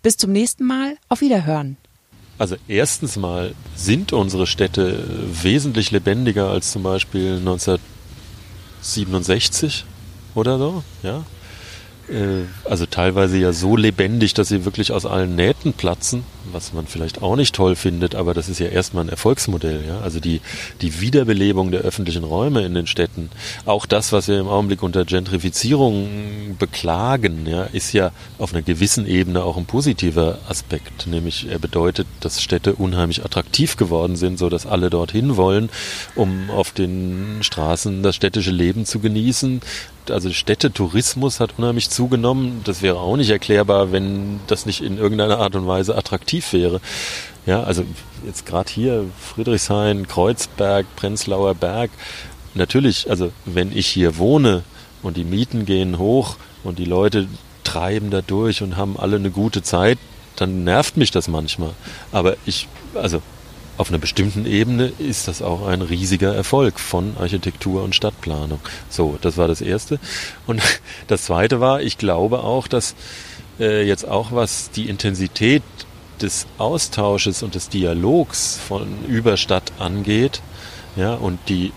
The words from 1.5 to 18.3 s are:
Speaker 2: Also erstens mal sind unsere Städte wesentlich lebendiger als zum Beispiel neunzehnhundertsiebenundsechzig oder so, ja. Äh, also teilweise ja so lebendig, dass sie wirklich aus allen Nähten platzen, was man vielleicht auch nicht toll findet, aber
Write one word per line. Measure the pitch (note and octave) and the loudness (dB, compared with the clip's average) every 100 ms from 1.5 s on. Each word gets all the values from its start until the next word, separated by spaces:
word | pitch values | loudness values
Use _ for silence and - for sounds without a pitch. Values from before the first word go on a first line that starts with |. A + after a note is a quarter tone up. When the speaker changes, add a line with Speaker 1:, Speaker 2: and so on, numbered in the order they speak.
| D#3 C#3 C#3 _ _ _ - - - | 0 -2 -10 _ _ _ -20 -20 -4
Speaker 2:
Also | G2+ F2+ - | -4 -4 -2
erstens | G#2 D3 - C#3+ G#2 | 0 2 0 -4 -2
mal | F2+ F2 F2+ - - D#2+ | -2 -2 -4 -8 -14 -6
sind | F2+ C3 G3 | 0 2 2
unsere | C3 G2 F#2 F2+ | 0 2 0 0
Städte | - F#2+ - F#2 G#1 - - G#2 E2+ | 2 2 2 0 0 -4 -6 -6 0
wesentlich | F2+ C3+ C#3+ A2 G2 | 2 4 2 0 2
lebendiger | G2+ G2 G#2+ B2 G2+ F#2+ | 2 2 2 2 2 2
als | F#2+ - | 0 -2
zum | G2+ | -2
Beispiel | F#2+ F#2+ - G2 F#2 F#2 | 0 0 0 -2 0 0
neunzehnhundertsiebenundsechzig | F#2 F2+ - F2+ - - - - - - - - - - - - F#2 F#2 F2 F#2+ - - D#3 - - - - - - A2+ | 0 0 2 0 -2 -20 -20 -20 -18 -18 -18 -18 -18 -12 -6 -4 0 0 2 2 2 0 -2 -4 -10 -18 -18 -18 -8 0
oder | A2+ C3 | 2 2
so, | C#3+ F3+ C#3+ - | 0 -2 -10 -10
ja. | F#2 C3 D#3 - - - - - - - - | -8 -8 -10 -16 -20 -18 -18 -18 -18 -20 -8
Äh, | A#2 G2+ F#2+ F2+ F#2 - | -4 -2 -2 -4 -8 -4
also | G2 E2+ | -2 -2
teilweise | - F2+ F#2+ F#2+ F#2+ | 2 2 4 4 4
ja | F#2 | 4
so | E2 F#2 A#2 | 4 4 4
lebendig, | G#2+ F#2 F#2+ A#2 G#2+ | 4 2 2 4 2
dass | - G#2 | 2 2
sie | G2+ F#2 | 2 0
wirklich | G2 G#2 | -2 -2
aus | G#2+ G#2 | 0 0
allen | G2 F#2 F2 | 0 2 4
Nähten | F#2+ D3+ D#3+ | 2 2 -2
platzen, | - F2+ F2 - B2 B2 - G2+ | 0 -2 -2 -2 -4 -6 -14 -10
was | F2 - | -10 -8
man | E2 D2+ | -8 -6
vielleicht | E2 D#2+ - | -6 -6 -2
auch | F#2+ B2 | 0 2
nicht | C3+ | 2
toll | - F#2 F2 | 4 4 4
findet, | G2 F2 F2 - | 0 0 -2 0
aber | F2 | 0